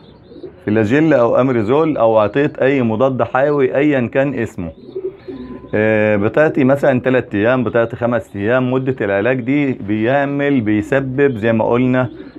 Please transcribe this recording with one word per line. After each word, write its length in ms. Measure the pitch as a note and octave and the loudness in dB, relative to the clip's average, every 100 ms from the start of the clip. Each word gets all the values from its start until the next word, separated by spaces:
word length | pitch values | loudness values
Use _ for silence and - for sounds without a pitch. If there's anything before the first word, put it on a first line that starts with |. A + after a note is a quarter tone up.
| - - - - - - - | -20 -20 -20 -20 -20 -12 -2
فيلاجيل 480 | A2 G#2 C#3 D#3+ | 0 2 2 4
او 220 | C3+ A#2 - | 4 4 2
امريزول، 560 | C3 A#2+ G#2 C#3 D#3+ C3+ | 2 0 0 2 0 2
او 220 | A2+ A2 | 2 4
اعطيت 380 | G#2 C#3+ C#3+ - | 2 0 -2 0
اي 220 | C3 C#3 | 0 2
مضاد 420 | A#2 A2 C3+ B2+ | 0 0 0 0
حيوي 520 | A2+ B2+ D3 C#3+ C3 C3+ | -2 0 2 2 0 2
ايا 320 | D3+ C3+ A2+ | 2 0 0
كان 260 | C#3 C#3 | 0 -2
اسمه. 380 | B2+ G#2+ - E2+ - - - - - - - - - - G#2+ | -2 -6 -6 -10 -12 -14 -10 -10 -10 -14 -14 -14 -16 -4 0
آه، 400 | G#2+ G#2+ G#2+ G#2 | 2 2 2 2
بتعطي 480 | G#2 D3+ D#3 D3+ | 0 2 2 2
مثلًا 360 | B2+ C3+ D3 B2+ | 2 2 2 0
تلات 360 | C3 B2+ - G#2 | 0 0 -2 0
ايام، 280 | A2 B2+ | 0 0
بتعطي 320 | A2 A#2 A#2 A#2 | 0 0 -2 -2
خمس 400 | A#2+ A#2+ - G2+ | -2 -2 -4 -6
ايام. 360 | G2+ B2+ B2+ | -2 0 0
مدة 240 | C3 C3 C3 G#2 | -2 -2 -2 -2
العلاج 360 | G2 A2+ C3 | 0 0 -2
دي 300 | A#2 D3 C#3 | -2 -2 -2
بيعمل، 880 | A#2+ G2+ G#2+ A2 C#3 C#3 C#3+ C#3+ C#3 | -4 -4 -2 0 0 -2 -2 0 0
بيسبب 760 | G#2+ G#2+ G#2 C3+ C3 C3 C#3+ A2+ | 0 0 0 -2 -2 0 0 2
زي 160 | A2+ | 0
ما 120 | A2 G#2+ | 0 2
قلنا 400 | A#2+ B2+ B2+ B2+ - - | 2 2 0 -2 -6 -18